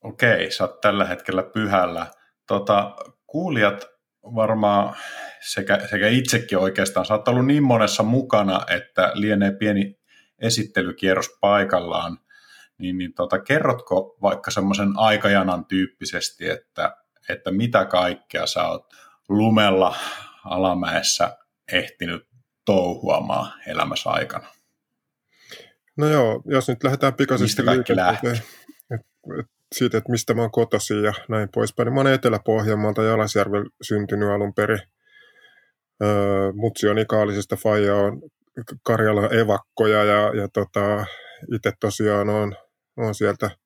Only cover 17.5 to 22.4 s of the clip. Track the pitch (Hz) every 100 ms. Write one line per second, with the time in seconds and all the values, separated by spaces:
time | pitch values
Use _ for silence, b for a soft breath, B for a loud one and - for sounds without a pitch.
17.5 | 95 117 113 98 90 90 87 _ 87 82
18.5 | - 87 82 _ b b b _ 98 110
19.5 | 110 104 95 92 B B B B B -
20.5 | 90 95 90 85 85 - - 85 - _
21.5 | _ - 90 - _ 85 85 _ _